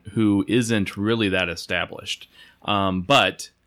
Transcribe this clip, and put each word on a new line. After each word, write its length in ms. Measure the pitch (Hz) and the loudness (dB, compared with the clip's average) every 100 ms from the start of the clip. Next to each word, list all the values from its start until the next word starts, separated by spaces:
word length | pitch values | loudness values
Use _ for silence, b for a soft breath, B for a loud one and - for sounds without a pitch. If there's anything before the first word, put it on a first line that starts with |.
| - | -6
who 320 | 113 104 101 - | 0 2 2 2
isn't 480 | 117 113 110 92 101 | 0 0 0 -2 -2
really 320 | 104 117 101 | -2 0 0
that 180 | 92 87 | 0 -2
established, 800 | 87 - 90 85 - 101 - - B B B | -4 -4 -4 -4 -8 -10 -12 -14 B B B
um, 380 | - 101 98 92 | -2 2 2 0
but 480 | 87 139 95 - - _ | 2 4 2 0 -12 _